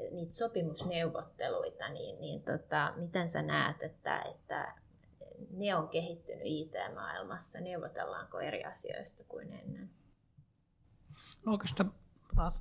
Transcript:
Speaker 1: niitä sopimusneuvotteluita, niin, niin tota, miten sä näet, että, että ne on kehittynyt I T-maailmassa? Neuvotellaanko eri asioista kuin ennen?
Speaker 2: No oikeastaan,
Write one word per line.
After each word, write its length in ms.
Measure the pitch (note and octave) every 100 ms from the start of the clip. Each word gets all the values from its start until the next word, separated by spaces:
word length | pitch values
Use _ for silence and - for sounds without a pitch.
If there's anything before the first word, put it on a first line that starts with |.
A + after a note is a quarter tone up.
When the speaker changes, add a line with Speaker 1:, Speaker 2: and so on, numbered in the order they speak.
| -
Speaker 1:
niitä 220 | F3+ E3+
sopimusneuvotteluita, 1500 | - A#3 G3 E3 D#3 F3+ E3+ E3 - - - - - - - G#2+
niin, 320 | C#3 - -
niin 220 | D#3 D3+
tota, 520 | - C3+ - D3+ D3 -
miten 320 | E3+ F#3 E3+
sä 140 | D3+
näet, 400 | D3+ D3+ C#3 D3
että, 400 | - - - -
että 520 | - - - D3 - - - - - - - - -
ne 260 | F#3 G3+ F3+
on 120 | D#3
kehittynyt 580 | D#3+ F3 E3+ - - -
I 220 | D#3 D#3
T-maailmassa? 920 | F#2 F#2+ - D#2+ F2 G2 E3+ - -
Neuvotellaanko 800 | F3+ F3 - - - - - -
eri 240 | - G2+
asioista 600 | - - - - - -
kuin 280 | - - -
ennen? 380 | - - - - - - - _ - - _ _ _ - - - - - -
Speaker 2:
No 80 | A3
oikeastaan, 420 | G3+ F3+ - G3 - - - - - F3 -